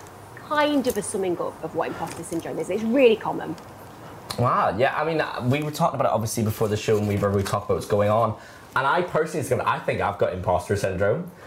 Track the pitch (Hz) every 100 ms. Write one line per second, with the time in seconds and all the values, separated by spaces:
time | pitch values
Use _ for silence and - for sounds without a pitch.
0 | - - - - - 302 294 294 247 208
1 | - 202 190 170 165 - 160 156 233 330
2 | 165 - 160 165 156 139 165 196 220 262
3 | 247 214 170 - - - - - - -
4 | - - - - 120 180 135 95 131 -
5 | 151 160 - - 120 143 151 147 170 135
6 | 127 110 110 - 110 - 110 101 - 107
7 | 104 101 101 101 95 107 - 98 - 104
8 | 104 107 113 110 - - - - 139 160
9 | 180 160 165 165 127 117 - - - 110
10 | 92 - 113 90 92 87 - 101 98 90
11 | 101 151 180 -